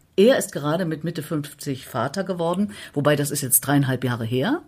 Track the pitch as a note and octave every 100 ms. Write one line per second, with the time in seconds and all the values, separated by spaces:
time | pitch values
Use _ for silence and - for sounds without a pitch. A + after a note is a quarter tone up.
0 | _ - G#3+ C4+ - E3 D3 E3 F3 D#3
1 | E3 D#3+ C#3+ D#3+ C#3+ - D3 C3 - B2+
2 | B2 G3+ F#3+ F3 E3 F3 G#3 - - -
3 | C#3+ D3 C#3+ D3 C3 - - C#3+ C3+ B2+
4 | C3 A#2+ A2+ B2 D#3 D#4+